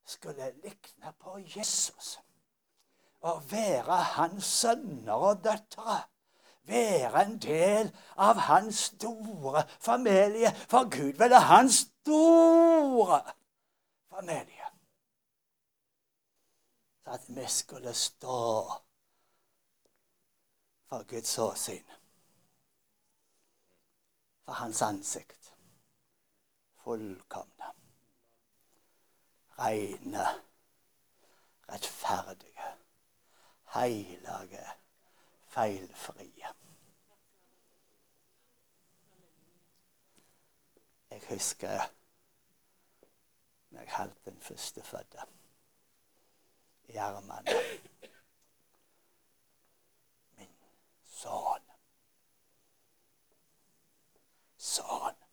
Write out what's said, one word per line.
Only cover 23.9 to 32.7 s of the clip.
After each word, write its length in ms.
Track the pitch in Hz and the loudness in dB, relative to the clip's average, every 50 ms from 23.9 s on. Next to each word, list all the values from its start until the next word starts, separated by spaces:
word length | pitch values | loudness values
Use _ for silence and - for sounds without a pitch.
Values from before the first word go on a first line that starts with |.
| _ _ _ _ _ _ _ _ _ _ _ | _ _ _ _ _ _ _ _ _ _ _
for 80 | - | -12
hans 300 | 131 - 127 113 107 - | -10 -10 -10 -8 -4 -4
ansikt, 720 | 123 107 104 98 101 - - - - _ - _ - - - _ _ _ _ _ _ _ _ _ _ _ _ _ _ _ _ _ _ _ _ _ _ _ _ _ - | -4 -4 -4 -8 -10 -12 -12 -12 -14 _ -20 _ -20 -20 -20 _ _ _ _ _ _ _ _ _ _ _ _ _ _ _ _ _ _ _ _ _ _ _ _ _ -12
fullkomne, 840 | 120 117 110 110 101 95 92 - _ - 92 92 _ _ _ - - - _ _ _ _ _ _ _ _ _ _ _ _ _ _ _ _ _ _ _ _ _ _ _ _ _ _ _ _ _ _ _ _ _ _ _ - - | -10 -10 -10 -10 -14 -14 -18 -18 _ -16 -16 -16 _ _ _ -20 -20 -20 _ _ _ _ _ _ _ _ _ _ _ _ _ _ _ _ _ _ _ _ _ _ _ _ _ _ _ _ _ _ _ _ _ _ _ -12 -6
rene, 680 | 120 113 110 110 104 101 98 - - 90 101 101 - - - - - _ _ _ _ _ _ _ _ _ _ _ _ _ _ _ _ _ _ _ _ _ _ _ _ - | -4 -4 -4 -4 -6 -8 -10 -12 -14 -12 -8 -6 -6 -6 -6 -8 -16 _ _ _ _ _ _ _ _ _ _ _ _ _ _ _ _ _ _ _ _ _ _ _ _ -20
rettferdige, 1000 | 104 101 - - - - - - 101 92 87 92 95 _ - - _ - - - | -14 -14 -12 -12 -12 -10 -6 -6 -6 -6 -6 -12 -16 _ -20 -20 _ -16 -16 -16